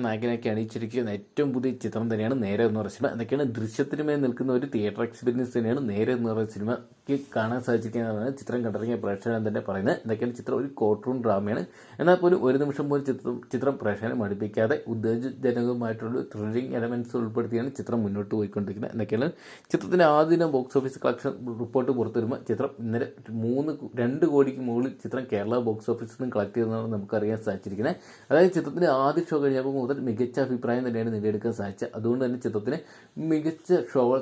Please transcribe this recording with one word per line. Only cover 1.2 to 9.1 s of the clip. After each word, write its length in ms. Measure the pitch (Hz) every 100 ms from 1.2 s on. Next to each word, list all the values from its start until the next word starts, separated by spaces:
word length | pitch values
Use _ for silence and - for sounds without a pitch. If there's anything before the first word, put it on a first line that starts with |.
| - - 143
പുതിയ 180 | 123 131 117
ചിത്രം 220 | 107 110 113
തന്നെയാണ് 240 | 110 110 135
നേരെ 180 | 98 104 117
എന്ന് 100 | 110
പറയുന്ന 140 | 98 -
സിനിമ. 120 | 135
എന്തൊക്കെയാണ് 300 | 117 110 139 139 110
ദൃശ്യത്തിന് 460 | 110 127 139 151 151
മേൽ 100 | 147
നിൽക്കുന്ന 260 | 131 120 131 127
ഒരു 80 | 139
തിയേറ്റർ 280 | 113 104 101 113
എക്സ്പീരിയൻസ് 440 | - 123 120 120 123
തന്നെയാണ് 260 | 113 139 120
നേരെ 220 | 101 113 123
എന്ന് 120 | 117
പറയുന്ന 220 | 110 107 98
സിനിമയ്ക്ക് 600 | 107 123 - _ - 139 -
കാണാൻ 260 | 117 110 123 123
സാധിക്കുന്നതാണ് 640 | 117 110 117 113 107 123 135
ചിത്രം 220 | - 123
കണ്ടിറങ്ങിയ 320 | 113 101 113 110
പ്രേക്ഷകൻ 400 | 101